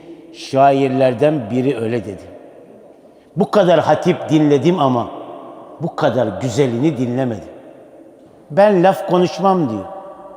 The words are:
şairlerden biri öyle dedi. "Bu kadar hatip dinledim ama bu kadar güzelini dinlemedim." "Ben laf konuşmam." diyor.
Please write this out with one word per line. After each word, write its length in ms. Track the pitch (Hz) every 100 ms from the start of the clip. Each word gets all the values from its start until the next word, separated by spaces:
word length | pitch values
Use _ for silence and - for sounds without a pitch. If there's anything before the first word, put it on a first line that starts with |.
| - - -
şairlerden 1160 | - - 135 139 139 135 131 131 117 147 156 110
biri 320 | 123 127 123
öyle 240 | 110 120 104
dedi. 160 | 95 - - - - - - - - - _ _ -
"Bu 160 | 202
kadar 280 | 214 180 160
hatip 500 | - 151 160 127 -
dinledim 500 | 156 151 143 151 180
ama 280 | 135 123 107 - - - - - - -
bu 140 | 160 -
kadar 320 | 151 117 110 92
güzelini 560 | 131 110 135 117 156 135
dinlemedim." 520 | 123 123 131 104 - - - - - - - - - - -
"Ben 320 | 147 208 190
laf 260 | 180 190 -
konuşmam." 600 | 180 175 - 196 185 139
diyor. 160 | 107 90 - - - -